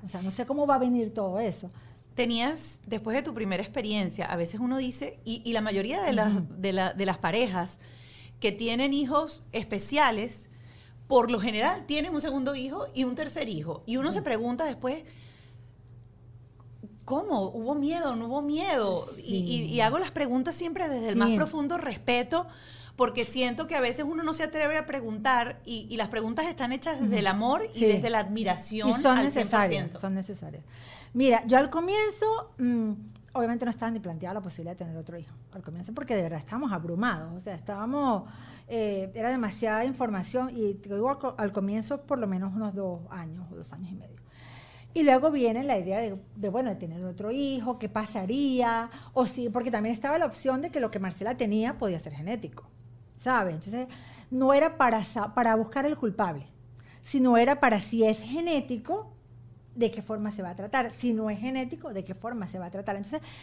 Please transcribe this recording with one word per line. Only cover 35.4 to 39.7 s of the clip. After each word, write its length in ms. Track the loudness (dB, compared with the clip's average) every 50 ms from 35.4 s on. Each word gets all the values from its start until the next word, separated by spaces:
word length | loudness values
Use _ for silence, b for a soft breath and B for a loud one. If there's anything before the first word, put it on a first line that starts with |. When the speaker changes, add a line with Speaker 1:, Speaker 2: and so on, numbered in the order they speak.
| -20 -16
Speaker 1:
Al 100 | -16 -14
comienzo 300 | -12 -12 -12 -10 -10 -10 -8
porque 220 | -8 -2 0 0
de 60 | 0
verdad 180 | 0 0 -4 -6
estábamos 320 | -8 -6 -6 -4 -2 -2
abrumados, 600 | -4 -4 -4 -4 -2 0 0 0 0 -2 -6 -10 -12
o 40 | -10
sea, 140 | -10 -10 -12
estábamos, 720 | -10 -8 -8 -8 -6 -4 -4 -2 0 2 2 0 0 -2 B B B B B B B B
eh, 460 | B -2 -2 0 0 -2 -2 -4 -6 -6
era 140 | -4 -2 0
demasiada 560 | 0 0 -2 -2 -2 -2 0 0